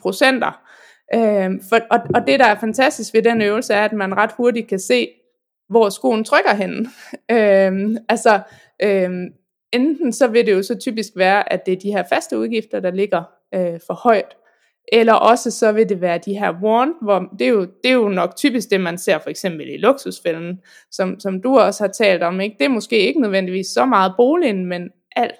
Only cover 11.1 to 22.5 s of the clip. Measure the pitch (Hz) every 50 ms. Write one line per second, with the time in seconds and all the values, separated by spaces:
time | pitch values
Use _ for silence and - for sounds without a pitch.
11.1 | - 180 185 185 196 202 - - - 185 - 190 185 185 - 202 208 196 196 -
12.1 | - 311 330 - - 220 226 226 233 220 220 - - 202 190 180 180 190 202 208
13.1 | 190 170 175 - _ _ _ _ - 185 180 175 170 170 - - 185 - - 240
14.1 | 226 196 - - - _ _ _ _ _ _ _ _ _ _ - 220 233 226 226
15.1 | 220 - - 214 240 247 - 240 190 - 240 214 214 214 226 180 202 175 180 175
16.1 | 170 170 - 202 196 208 202 180 170 175 196 214 220 233 254 302 339 330 226 202
17.1 | 202 - - - - 190 247 254 240 208 180 180 - _ - 254 254 247 220 202
18.1 | 190 180 175 180 - - - 285 233 240 - - 202 190 185 170 170 180 - 214
19.1 | 175 151 - 147 156 - - 185 165 151 139 135 143 151 180 233 269 269 - -
20.1 | 185 - - 175 165 165 170 175 180 185 _ _ - - _ _ - - 185 185
21.1 | 185 190 - 196 190 185 190 254 269 247 202 196 202 - 208 190 196 - 226 202
22.1 | 185 165 170 170 180 185 196 220